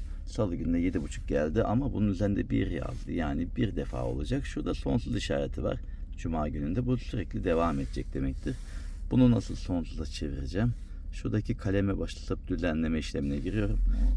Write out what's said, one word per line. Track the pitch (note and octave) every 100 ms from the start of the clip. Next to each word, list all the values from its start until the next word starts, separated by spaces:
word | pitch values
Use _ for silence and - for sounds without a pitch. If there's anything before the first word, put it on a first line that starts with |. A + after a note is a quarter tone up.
| - - -
salı | - G#2 E2+
gününe | E2 F2
yedi | F2 F2
buçuk | C#2+ - -
geldi | C#2+ D#2 F#2+
ama | G2+ A2+ C#3
bunun | G2 G#2+
üzerinde | F#2+ G#2 G2+ -
bir | A2 G#2+
yazdı. | E2 - - -
Yani | E2+ D2+ D2 F2 -
bir | A2+ F2
defa | C#2+ B1+
olacak. | B1 C2 D2+ C3+ C3+
Şurada | - -
sonsuz | - C#3 B2+ - A2+
işareti | - C#2+ C#2 -
var. | D#2 - - - - -
Cuma | E2+ D#2+ D2+
gününde | D2 D2 F2+ B2+
bu | B2
sürekli | - - E2+ A2
devam | G2 E2 E2 C#2+
edecek | C2 - C2
demektir. | C#2+ C#2 C2 - B2+ - - - - -
Bunu | B2 B2
nasıl | A2+ - A2
sonsuza | - F2 D#2+ D#2+ D2+
çevireceğim? | - D2+ C#2 C2+ F#2 A#2+ A#2 - - -
Şuradaki | - A2+ G#2+ - A#2
kaleme | G2 G2 G2 G2
başlatıp | E2+ - - - -
düzenleme | F2 F2 D#2 D#2+ D#2+
işlemine | D2 - C#2+ C#2+
giriyorum. | C#2 G#2 G2+ - - - -